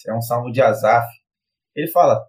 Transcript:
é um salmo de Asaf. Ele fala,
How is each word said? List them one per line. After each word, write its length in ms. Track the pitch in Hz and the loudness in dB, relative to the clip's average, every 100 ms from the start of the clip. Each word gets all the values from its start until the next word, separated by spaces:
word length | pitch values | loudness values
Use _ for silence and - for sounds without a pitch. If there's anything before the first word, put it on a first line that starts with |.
| - | -8
é 80 | |
um 80 | 117 | -8
salmo 300 | - 120 123 | -4 -6 -4
de 100 | 117 | 0
Asaf. 460 | 120 107 110 117 117 - _ _ _ _ _ | 0 2 2 2 0 -14 _ _ _ _ _
Ele 140 | 147 160 | -10 -2
fala, 360 | 175 147 110 | 2 4 2